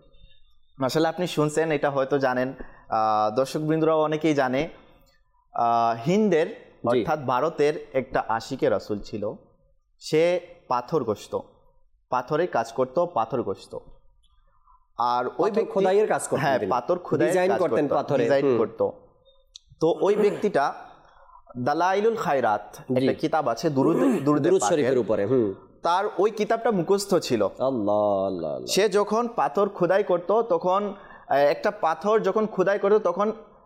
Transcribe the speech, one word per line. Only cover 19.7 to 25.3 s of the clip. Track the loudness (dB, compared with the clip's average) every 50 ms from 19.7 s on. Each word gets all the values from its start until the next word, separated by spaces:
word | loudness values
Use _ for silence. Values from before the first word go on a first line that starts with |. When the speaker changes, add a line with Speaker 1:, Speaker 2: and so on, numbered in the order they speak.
| -6 -2
Speaker 1:
তো | 0 0 2 2
ওই | 2 2 2
ব্যক্তিটা | 4 2 0 0 0 -4 -2 0 0 0 0 -4 -6 -14 -20 -20 -20 -20 -20 _ -20 -20 -20 -20 -20 -20 -18 -12 -6
দালাইলুল | -4 -2 -2 0 0 0 0 2 0 0 0 0
খায়রাত, | -2 0 0 2 2 2 0 0 -2 -8 -18
Speaker 2:
জি। | -20 -6 -2 -2 0
Speaker 1:
একটা | 2 0 0
কিতাব | 0 -2 -2 -2 0 0 0
আছে | -2 -2 -2 -2
দুরুদ, | 0 2 2 2 2 2
Speaker 2:
<clears throat> | 2 2 2 2 2
Speaker 1:
দুরুদে | 2 0 2 2 2
Speaker 2:
দুরুদ | 2 2
Speaker 1:
পাকের। | 2 2 0 2
Speaker 2:
শরীফের | 2 2 2 0
উপরে, | 0 0 0 0 0
হুম। | 2